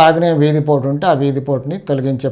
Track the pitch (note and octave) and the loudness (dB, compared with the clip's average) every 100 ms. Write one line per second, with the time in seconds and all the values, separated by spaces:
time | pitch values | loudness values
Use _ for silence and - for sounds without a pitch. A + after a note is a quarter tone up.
0 | D#3+ E3 E3+ D3+ D3+ D3+ D3 D3 C3+ C#3+ | 6 4 2 2 2 0 0 0 -2 -2
1 | F3+ C#3+ C#3 C3+ C3+ C3 C#3 F#3+ - C#3 | 0 0 0 -2 -4 -4 -6 -8 -6 -4
2 | C3 C3 C3+ | -2 -4 -4